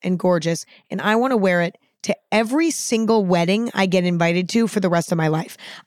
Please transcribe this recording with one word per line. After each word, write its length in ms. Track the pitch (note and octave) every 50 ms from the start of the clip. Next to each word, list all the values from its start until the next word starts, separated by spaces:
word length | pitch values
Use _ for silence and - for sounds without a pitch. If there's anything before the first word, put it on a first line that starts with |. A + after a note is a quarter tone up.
and 160 | - F3+ F#3 E3
gorgeous. 460 | - F3+ F3+ E3+ D3+ E3 E3+ - - - - _ _ _
And 120 | - F#3+
I 140 | - G#3 G#3+
wanna 200 | A3+ B3 C4+ C4
wear 240 | A3 F#3+ F#3+ F3+ F3
it 160 | E3+ F3 - _ _ _ _ _ -
to 120 | - - - _ _
every 400 | - G#3+ A#3 G#3+ B3+ D#4 E4 E4
single 540 | - - - - A#3+ A3 A3+ G#3+ A3+ A3 G3+
wedding 460 | F3+ F#3 E3+ E3+ E3+ G3 A3 A#3 A#3 -
I 120 | G3 F#3+
get 180 | F#3+ F3 F#3 F3
invited 440 | F3 F3 E3+ E3+ E3+ E3+ F3+ F#3 E3
to 180 | - A#3 A3+ G3+
for 120 | - G#3
the 80 | F#3+ F3+
rest 240 | E3+ E3+ E3 -
of 60 | F3+ E3
my 100 | D#3+ D#3
life. 280 | D#3 D#3+ F3 - - - - - - - -